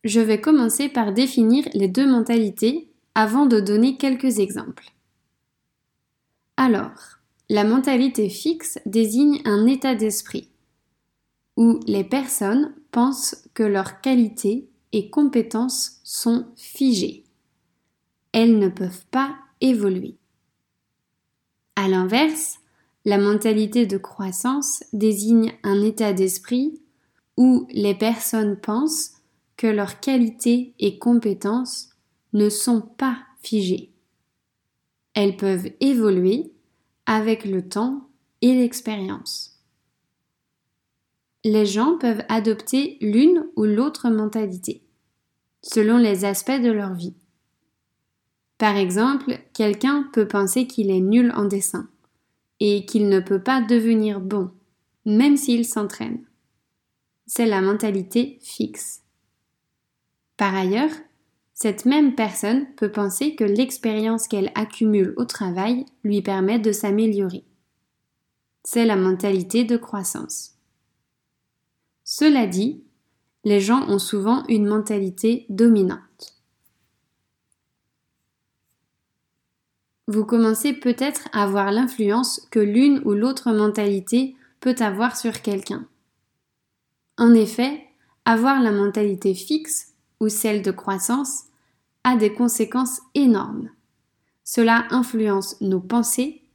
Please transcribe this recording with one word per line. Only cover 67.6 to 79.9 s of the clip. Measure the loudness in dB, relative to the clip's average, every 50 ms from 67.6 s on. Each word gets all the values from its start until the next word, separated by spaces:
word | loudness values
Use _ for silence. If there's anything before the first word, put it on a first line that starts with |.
| _ _ _ _ _ _ _ _ _ _ _ _ _ _ _ _ _ _ _ _ _
C'est | -4 -2 0 2
la | 2 2
mentalité | 2 2 0 0 0 0 -2 0 -2 -2 -2 -2 -2 0
de | 0 -2
croissance. | -4 -4 -8 -10 -8 -8 -8 -8 -10 -12 -12 -12 -14 -14 -16 _ _ _ _ _ _ _ _ _ _ _ _ _ _ _ _ _ _ _ _ _ _ _ _ _ _ _ _ _ _ _
Cela | -12 -4 2 4 4 4 4 2
dit, | 0 -2 -2 -2 -2 -4 -8 _ _ _ _ _ _ _ _ _ _ _ _ 0
les | 2 2 2
gens | 4 2 2 2 2 0
ont | -2 -2
souvent | -2 -4 -4 -2 0 0 0 0 0 0
une | 0 2 2
mentalité | 2 0 -2 -2 -2 -4 -2 -2 -4 -4 -2 0 0 0 0 -4 -10
dominante. | 0 4 6 6 6 6 4 0 -2 -6 _ _ _ _ -20 -20 _ _ _ _ _ _ _ _ _ _ _ _ _ _ _ _ _ _ _ _ _ _ _ _ _ _ _ _ _ _ _ _ _ _ _ _ _ _ _ _ _ _ _ _ _ _ _ _ _ _ _ _ _ _ _ _ _ _ _ _ _ _ _ _ _ _ _ _ _ _ _ _